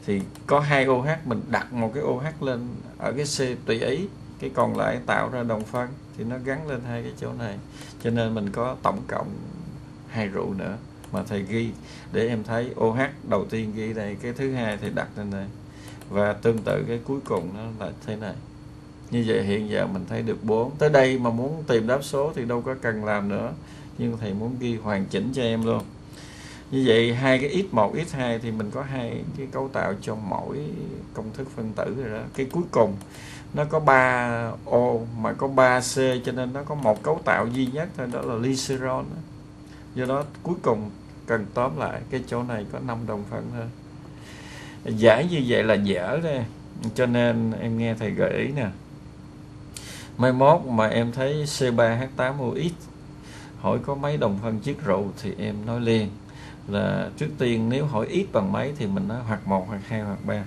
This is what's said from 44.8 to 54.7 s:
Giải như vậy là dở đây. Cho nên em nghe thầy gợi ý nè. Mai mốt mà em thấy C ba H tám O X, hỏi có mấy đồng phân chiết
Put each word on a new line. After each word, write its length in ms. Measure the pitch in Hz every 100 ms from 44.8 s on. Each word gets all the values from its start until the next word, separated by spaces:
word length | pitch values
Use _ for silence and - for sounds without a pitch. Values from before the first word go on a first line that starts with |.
| - 110
Giải 300 | 113 113 175
như 120 | 165 120
vậy 160 | 107
là 100 | 110
dở 460 | 101 101 92 92 143
đây. 220 | 165 135 113 - - - 113 110
Cho 100 | 123
nên 460 | 120 120 117 113 110
em 160 | 117 113
nghe 160 | 117
thầy 180 | 113 107
gợi 220 | 95 92
ý 180 | 98 117 147
nè. 120 | 107 - - - - - - - - - - - - - - -
Mai 160 | 123
mốt 280 | 127 139 170 127
mà 220 | 113 110
em 240 | 113 117
thấy 340 | 120 131 151 143 -
C 160 | 127 117
ba 200 | 117 117
H 80 | 131 -
tám 260 | 127 139
O 80 | 120 -
X, 160 | 170 170 - - - - - - - -
hỏi 200 | 95 117 -
có 100 | 139
mấy 220 | 143 151
đồng 220 | 117 98
phân 180 | 113 110
chiết 140 | 135